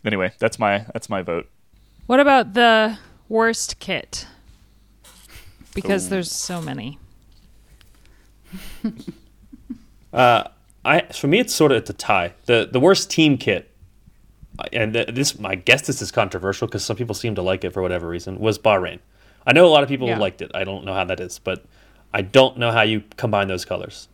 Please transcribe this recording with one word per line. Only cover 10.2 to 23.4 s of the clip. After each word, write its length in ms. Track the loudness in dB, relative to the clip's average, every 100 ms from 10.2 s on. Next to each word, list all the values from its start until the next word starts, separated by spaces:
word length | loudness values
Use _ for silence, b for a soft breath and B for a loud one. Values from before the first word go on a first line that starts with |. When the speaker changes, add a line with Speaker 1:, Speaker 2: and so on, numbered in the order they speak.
| 4 4 0 _ _ _
Speaker 3:
I, 180 | 0 0
for 260 | 0 -6 0
me, 100 | 2
it's 140 | 0
sort 180 | 2 4
of, 60 | 4
it's 120 | -2
a 40 |
tie. 400 | -10 0 0 0 -8 2
The, 200 | 2 2
the 80 | 2
worst 320 | 4 4 0
team 260 | 2 4 4
kit, 320 | 0 -2 -6 _ -20 _ -20 _ _ _ -20 -14 -8
and 180 | -4 -2
th-, 160 | -2 -4
this, 240 | -4 -4 -4
I 100 | -8
guess 300 | -4 2 2 0
this 160 | -6
is 80 | -4
controversial 560 | -2 -2 -2 -4 -4 -6
'cause 160 | -6
some 140 | -6 -6
people 160 | -6
seem 220 | -4 -4 -2
to 80 |
like 200 | -2 -2
it 100 | -4
for 100 | -4
whatever 240 | -2 -4 -6
reason, 320 | -8 -10 -4
was 180 | -2 2
Bahrain. 400 | 2 2 0 -10 _ b b b 2
I 80 |
know 140 | 6 8
a 20 |
lot 140 | 8
of 60 | 4
people 180 | -2 -2
Speaker 2:
Yeah. 100 | -2
Speaker 3:
liked 240 | -2 -4
it. 80 | -10 -6
I 80 |
don't 200 | -6 -8 -6
know 100 | -4
how 80 | -4
that 140 | -6
is, 180 | -8 -8
but 260 | -8 -8 _ b b b b
I 120 | -6
don't 340 | 4 6 6 2
know 140 | 0
how 100 | 2
you 220 | 2 0 -6 -8
combine 300 | -2 0